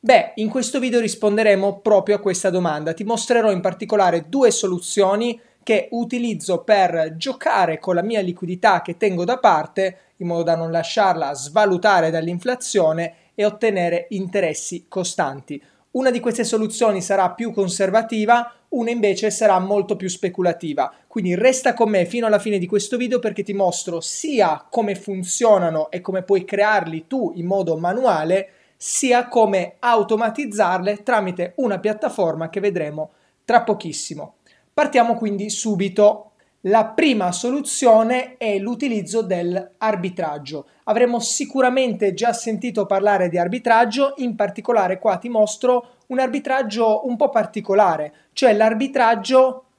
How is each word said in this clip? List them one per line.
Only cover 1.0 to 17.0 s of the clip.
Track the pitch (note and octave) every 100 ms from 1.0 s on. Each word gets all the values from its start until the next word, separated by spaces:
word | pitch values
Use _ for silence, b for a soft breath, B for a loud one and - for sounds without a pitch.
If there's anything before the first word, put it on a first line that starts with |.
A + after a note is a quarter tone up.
| A3+ - G#3+ G#3 A3 G3 G3 G3
proprio | - G3+ G3 G3+
a |
questa | G#3 F3+ G3
domanda. | F#3 F3 D3+ D#3
Ti | D#3+
mostrerò | G3+ A#3 - A#3+ A3
in | F#3+
particolare | F#3 F3+ G#3+ G#3+ F#3 E3+ D#3
due | C4+ B3
soluzioni | - G3+ F3 - - F#3+ G3+ A#3+ A#3 B B
che | - G#3+ -
utilizzo | A#3 A#3+ B3 A#3+ F3+ - F3
per | - G#3 F#3 E3 D#3+ D#3+
giocare | C4+ - - D#4 F3 D#3
con | -
la | F#3
mia | G3 A3+
liquidità | F3+ F3+ F3 F3+ A3 F3+
che | - F3+
tengo | G#3+ F3+
da | F3 B3+
parte, | A3 E3 D#3+ - F#3+ F#3 b _
in | F3+
modo | E3+
da | E3+ E3
non | E3
lasciarla | E3 D#3+ - G3 E3 C#3+
svalutare | C#3+ C#3+ E3 G#3 F3+ G#3 F#3+ D#3+
dall'inflazione | D#3+ D#3+ F3 B3 B3 - G3+ D#3+ D#3+ E3+ B B -
e |
ottenere | G#3 G#3 A3+ G3 E3+ E3+ E3+
interessi | G3+ F#3 G3+ E3+ D3+ - F3 _
costanti. | F#3 F3 - D3+ C3+ - C#3+ b b b
Una | B3+ C4
di | A#3+
queste | A#3+ A#3
soluzioni | A3+ A3+ A3 - A3+ G3